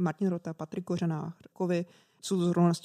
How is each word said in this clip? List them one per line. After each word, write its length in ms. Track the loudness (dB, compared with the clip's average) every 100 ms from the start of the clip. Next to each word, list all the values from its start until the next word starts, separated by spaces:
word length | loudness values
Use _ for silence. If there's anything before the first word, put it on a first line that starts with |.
Martin 280 | -2 0 -2
Rota, 260 | -2 -6
Patrik 300 | -10 -8 -8
Kořenář, 480 | -4 -2 -2 -2 -6 -12 -16
Kovy. 340 | -6 -2 -2 -2 -12 _ _
Jsou 160 | -4 0
to 80 | 2
zrovna 260 | 4 4 4